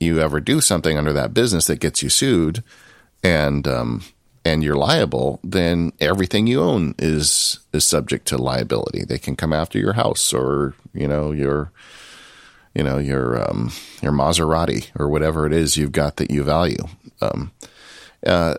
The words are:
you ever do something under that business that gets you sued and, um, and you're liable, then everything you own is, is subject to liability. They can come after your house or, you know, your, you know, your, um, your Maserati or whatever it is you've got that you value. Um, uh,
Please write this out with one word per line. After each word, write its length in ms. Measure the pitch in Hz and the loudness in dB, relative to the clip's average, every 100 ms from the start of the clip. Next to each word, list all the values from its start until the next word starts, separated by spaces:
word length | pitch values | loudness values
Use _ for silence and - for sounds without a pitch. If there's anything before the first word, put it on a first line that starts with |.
you 180 | 82 80 | 0 2
ever 220 | 78 76 | 2 0
do 180 | 71 151 | 0 0
something 380 | - 87 78 76 | 2 2 0 0
under 160 | 76 | 0
that 200 | 71 58 | 0 0
business 340 | 117 120 90 - | 0 2 2 0
that 120 | 76 | 0
gets 240 | 80 - | -2 -2
you 60 | 69 | -2
sued 520 | - 139 101 78 87 - - - - _ _ | 0 2 2 2 -2 -8 -16 -20 -20 _ _
and, 420 | 92 82 71 71 71 | 2 2 2 0 0
um, 360 | 62 60 57 - _ _ _ | -2 -2 -6 -8 _ _ _
and 220 | - 78 76 | 0 0 2
you're 100 | 71 | 2
liable, 640 | 82 160 98 65 67 - - | 2 2 0 0 -2 -4 -4
then 480 | 95 85 85 85 - | 0 2 2 0 0
everything 440 | 76 95 92 104 110 | 0 2 0 2 2
you 160 | 131 | 2
own 320 | 170 123 78 - | 2 2 0 0
is, 600 | 80 76 73 - - - _ | 0 0 0 0 -2 -4 _
is 140 | 78 - | 0 2
subject 420 | 80 87 - - | 0 0 -4 -2
to 100 | 67 | -2
liability. 680 | 64 64 53 58 50 50 50 | -2 -2 -2 -2 -2 -6 -4
They 120 | 65 | -6
can 200 | - 67 | -6 -4
come 160 | 80 | 0
after 260 | 78 80 - | 0 -2 -2
your 140 | 98 | 0
house 400 | 110 - - - | 0 0 0 0
or, 420 | - 65 71 71 - - | 0 0 0 -2 -4 -14
you 140 | - 73 | -4 -2
know, 240 | 73 76 | 0 -2
your, 400 | 76 69 73 73 - - - - - - - - - _ - | -2 0 0 -4 -10 -20 -20 -20 -20 -20 -20 -20 -20 _ -2
you 80 | |
know, 140 | 71 67 | 0 0
your, 440 | 69 67 62 60 50 | -2 -2 0 -2 -2
um, 220 | 50 58 - - - | -2 -4 -8 -16 -8
your 80 | - | -2
Maserati 800 | 73 71 82 78 80 82 55 - - | 2 2 2 2 2 0 -2 -4 -4
or 80 | 73 | -2
whatever 400 | 76 78 80 76 | 0 0 0 0
it 60 | |
is 240 | 80 76 78 | 2 2 0
you've 160 | 73 | 0
got 240 | 73 73 - | 0 0 -2
that 120 | - | -2
you 140 | 71 | 0
value. 420 | 69 78 87 57 - - - - | 2 2 2 -2 -6 -12 -20 -6
Um, 320 | - - 85 - - - - - - _ - | -4 -4 -8 -12 -20 -20 -20 -20 -20 _ 0
uh, 280 | 87 82 | 2 2